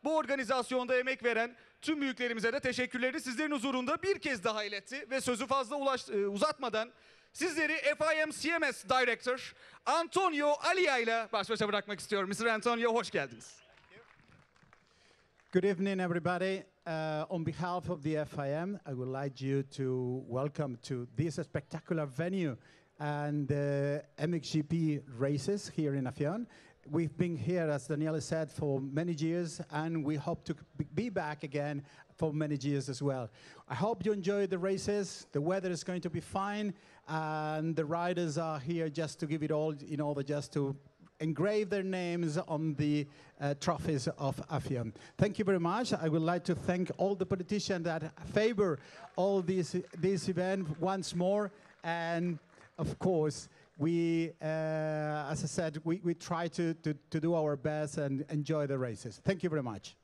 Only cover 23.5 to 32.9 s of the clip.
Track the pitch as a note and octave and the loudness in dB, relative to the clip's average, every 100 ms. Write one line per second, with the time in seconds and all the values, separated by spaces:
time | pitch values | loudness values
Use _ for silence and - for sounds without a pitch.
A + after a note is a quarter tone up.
23.5 | C#3+ C#3+ C#3+ C#3 C#3+ - - D#3 E3+ C#3+ | 0 2 2 0 -2 -6 -4 0 0 0
24.5 | D#3 D3 E3 D#3+ D3 C#3 A#2+ C#3 C#3+ C#3+ | 0 2 2 2 0 -4 -2 0 2 0
25.5 | G3+ - E3 D3+ C#3 B2+ B2 D3 G3+ A#3+ | -2 -2 -2 0 0 -2 0 -2 0 -6
26.5 | - - - - D3+ D#3+ - F3 D#3+ A2+ | -12 -20 -20 -2 0 0 0 0 0 0
27.5 | F3+ D#3+ C#3+ - D3 D#3 D#3+ - D#3+ D#3 | 2 2 0 -2 0 0 0 -2 -2 -2
28.5 | - D3+ C3+ C3+ C#3+ F3 D#3+ D#3+ E3+ E3+ | -2 0 0 0 -2 0 0 0 0 -2
29.5 | - E3 D3 D#3+ E3 C#3+ D#3 C#3+ E3 - | -6 -6 -4 -2 0 0 -2 -2 -4 -4
30.5 | D#3+ - - D3 D3+ A#3 F#3+ D#3 D3+ D3 | -8 -8 -8 -4 -2 0 -2 -2 -4 -4
31.5 | D3 C#3+ D3 C#3 - - - D#3+ D3+ D#3 | -2 -2 -2 -6 -20 -20 -2 0 0 0
32.5 | C#3+ C3+ C#3+ C3+ | 0 2 0 0